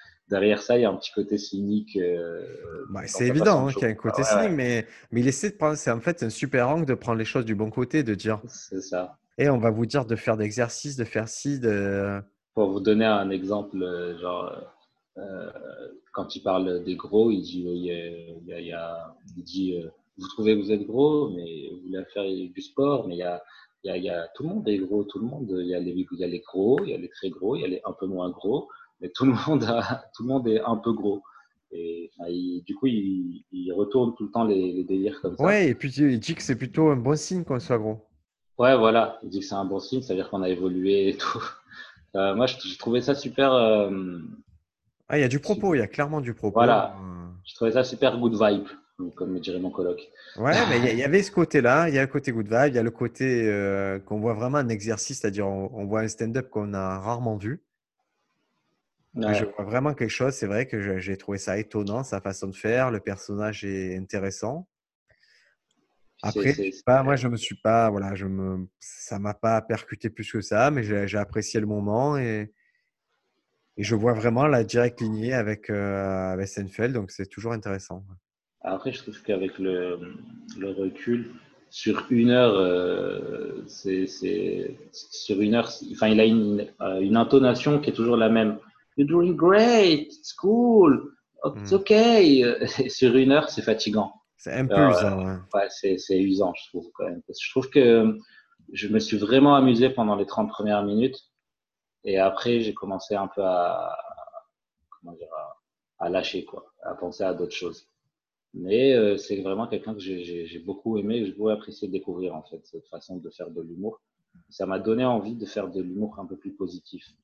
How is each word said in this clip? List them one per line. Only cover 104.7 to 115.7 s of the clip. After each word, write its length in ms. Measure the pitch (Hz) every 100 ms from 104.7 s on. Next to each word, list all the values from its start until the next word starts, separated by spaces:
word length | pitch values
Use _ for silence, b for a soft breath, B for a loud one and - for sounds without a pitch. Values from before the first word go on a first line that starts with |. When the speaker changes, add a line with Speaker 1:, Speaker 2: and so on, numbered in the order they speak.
| _ _
Speaker 1:
comment 220 | _ -
dire, 140 | - 82 80 76 - _ _ _ _
à, 80 | 92
à 20 |
lâcher, 360 | 92 - 95
quoi, 280 | 80 - - _
à 120 | 90
penser 280 | 90 87 -
à 100 | 95
d'autres 200 | 87 87
choses. 320 | - 87 80 _ _ _ _ _ _ _
Mais, 400 | 90 90 107 135
euh, 220 | 127 104 98
c'est 220 | - 98
vraiment 260 | 95 98 117
quelqu'un 260 | 104 -
que 60 | 107
j'ai, 240 | 95 92
j'ai, 220 | 87 85 82
j'ai 120 | 85
beaucoup 400 | 87 98 113 110
aimé 200 | 101 117
et 80 | 101
j'ai 60 |
beaucoup 180 | 101 107
apprécié 360 | 107 - - 98
de 60 |
découvrir, 420 | 92 - 87 92
en 80 | 80
fait, 180 | - 80
cette 240 | - 82 -
façon 300 | 82 - 92
de 120 | 82
faire 200 | - 85
de 100 | 82
l'humour. 380 | 82 85 104 - _ _ _ _ _
Ça 160 | - 95
m'a 120 | 95
donné 260 | 110 113
envie 320 | 127 117 101 117
de 100 | 104
faire 220 | 107
de 120 | 95